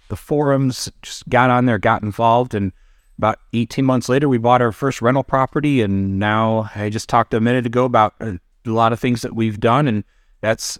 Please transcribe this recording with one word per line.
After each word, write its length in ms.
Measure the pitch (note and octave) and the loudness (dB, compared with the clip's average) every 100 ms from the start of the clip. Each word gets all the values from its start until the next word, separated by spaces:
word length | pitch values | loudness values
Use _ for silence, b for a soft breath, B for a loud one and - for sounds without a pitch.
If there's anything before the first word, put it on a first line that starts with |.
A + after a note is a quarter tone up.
| - | -12
the 80 | G#2 | -12
forums, 760 | - D3 C#3+ C#3 C3+ B2 - - | -4 -2 0 2 0 -2 -10 -12
just 260 | - - - | -18 -16 -2
got 220 | A#2+ B2+ | 2 4
on 160 | B2 B2 | 4 2
there, 100 | G#2+ | 2
got 260 | A2+ A2+ | 2 0
involved, 520 | G#2 G2 A#2 A#2 B2+ | -2 0 2 2 2
and 180 | A2 G2 - _ _ _ - | -2 -4 -6 _ _ _ -4
about 200 | A2 - - | -2 -2 -4
eighteen 320 | A#2 A2+ - | -4 -4 0
months 240 | C3+ B2+ - | 0 0 2
later, 220 | C3 D3 | 0 2
we 80 | B2 | 2
bought 240 | A#2+ B2 | 2 2
our 100 | A#2+ | 2
first 300 | - C#3 - | -2 -4 -2
rental 220 | A#2 C3+ | 0 0
property, 580 | - C3+ C3 D#3 D3 C3+ | 0 0 0 -2 0 0
and 360 | G#2 G2 G2 F#2+ | 2 0 -2 -2
now 520 | G#2 A2 A2 A2 G#2 | 0 0 0 0 -4
I 140 | G#2 G#2 | -6 -6
just 220 | A2 - | -6 -2
talked 240 | A#2+ A2+ | 0 2
a 60 | A#2 | 0
minute 260 | A#2 B2+ A#2+ | 0 0 0
ago 180 | B2 | 0
about, 300 | B2+ A#2+ G#2 - | 2 4 2 0
uh, 180 | A2+ F2+ _ _ A#2 | -10 -10 _ _ -6
a 60 | |
lot 200 | A2+ A2+ | 0 0
of 80 | A#2 | 0
things 220 | B2+ A#2+ | -2 -2
that 120 | B2+ | -4
we've 260 | A2+ A2+ G#2 | -2 -2 0
done, 280 | A#2 B2+ D3 | 0 2 2
and 160 | G#2+ - _ _ _ | -2 -6 _ _ _
that's 360 | G#2+ A2+ - - | -4 -4 -4 -12